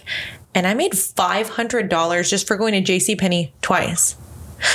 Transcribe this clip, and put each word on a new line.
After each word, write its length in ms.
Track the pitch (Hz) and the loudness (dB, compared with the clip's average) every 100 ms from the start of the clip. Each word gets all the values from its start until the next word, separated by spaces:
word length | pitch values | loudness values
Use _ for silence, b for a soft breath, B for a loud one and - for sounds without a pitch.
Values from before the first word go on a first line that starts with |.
| B B B B - | B B B B -4
And 120 | 190 180 | 0 2
I 80 | |
made 240 | 233 359 190 | 2 0 0
five 500 | - - 180 190 214 | -2 0 0 0 -2
hundred 380 | - 233 240 190 | -4 -2 -2 0
dollars 400 | 165 170 175 175 | 0 2 0 0
just 180 | 196 - | 0 0
for 80 | 202 | 0
going 160 | 220 | 2
to 80 | 202 | 2
J 180 | 190 180 | 2 2
C 160 | 196 | 2
Penney 400 | 208 190 175 156 - | 2 2 2 0 -4
twice. 540 | - 180 - 170 - - - - - - B | 0 2 2 0 0 -2 -16 -18 -16 -6 B